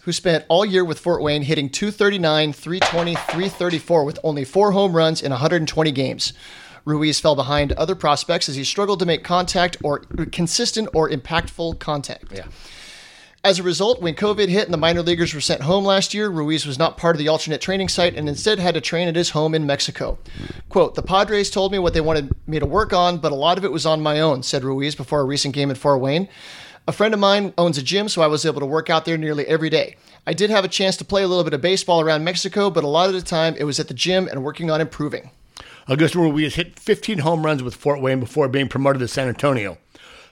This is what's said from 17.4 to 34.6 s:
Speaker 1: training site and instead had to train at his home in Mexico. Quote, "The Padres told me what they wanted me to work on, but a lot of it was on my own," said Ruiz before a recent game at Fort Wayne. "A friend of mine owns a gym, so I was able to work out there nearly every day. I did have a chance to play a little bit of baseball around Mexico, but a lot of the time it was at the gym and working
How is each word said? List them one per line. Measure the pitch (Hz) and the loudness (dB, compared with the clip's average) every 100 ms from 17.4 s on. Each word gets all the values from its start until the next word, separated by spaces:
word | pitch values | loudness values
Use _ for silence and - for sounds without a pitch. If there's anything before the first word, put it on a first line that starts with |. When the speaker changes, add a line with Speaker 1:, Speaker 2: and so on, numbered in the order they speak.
| 160 147 | 0 -4
Speaker 1:
training | - 190 180 | -2 -2 -2
site | - 175 - | 0 0 0
and | 151 | -6
instead | 143 214 202 | -2 0 2
had | 175 | 0
to | 160 | 0
train | - 170 175 | -2 -2 0
at | 165 | 0
his | 175 | 0
home | 156 160 160 | 0 0 0
in | 143 | 0
Mexico. | 139 - - 120 - - - - - - | -2 -2 -4 -6 -6 -10 -12 -12 -12 0
Quote, | 190 143 - | 2 2 0
"The | |
Padres | - 190 214 208 196 | 0 2 2 0 0
told | 196 190 | 0 0
me | 196 | 0
what | 175 | 0
they | 165 | 2
wanted | 156 156 139 - - | 2 0 0 -4 -4
me | 156 | -4
to | 143 | 0
work | 185 214 | 0 2
on, | 185 175 175 | 4 2 2
but | 151 | -2
a | 139 | 2
lot | 160 185 | 2 2
of | 180 | 0
it | |
was | 151 156 | -2 0
on | 156 | 2
my | 151 151 | 2 2
own," | 160 131 | 2 0
said | - 143 | -2 -2
Ruiz | 131 135 143 147 | -2 -2 -2 -4
before | 131 147 | -2 0
a | 135 | 0
recent | 143 143 | 0 -2
game | 135 139 | -2 -2
at | 131 | 0
Fort | 147 135 | 2 2
Wayne. | 135 156 196 - - - - - - | 2 0 -2 -10 -20 -20 -20 -10 -8
"A | |
friend | - 214 | 0 2
of | 208 | 4
mine | 196 202 190 - | 4 4 2 2
owns | 175 139 | 2 2
a | |
gym, | 127 190 208 | -2 -2 0
so | 180 | 2
I | 151 | 2
was | 151 160 | 2 0
able | 139 | -2
to | 139 | -2
work | 156 160 | -2 2
out | 160 165 | 0 2
there | 160 | -2
nearly | 156 147 - | -2 -2 0
every | 160 160 | 0 2
day. | 151 - - - - - | 0 0 -8 -20 -10 -6
I | |
did | 160 208 | 0 2
have | 214 185 | 2 2
a | |
chance | - 190 185 | 0 0 0
to | 175 | -2
play | 196 | 0
a | 190 | 2
little | 180 | 2
bit | 156 | 0
of | 147 | 0
baseball | 175 185 - 170 | 0 0 2 2
around | 160 156 | 4 0
Mexico, | 165 175 190 202 202 | 0 -4 -4 0 0
but | 165 | 2
a | 147 | 2
lot | 156 190 | 2 2
of | 185 | 0
the | |
time | 175 165 165 147 | -2 0 0 0
it | |
was | 147 135 | -4 -4
at | 151 | -6
the | 123 | -4
gym | 170 185 185 | 0 0 0
and | 135 | -4
working | 135 147 | -8 -6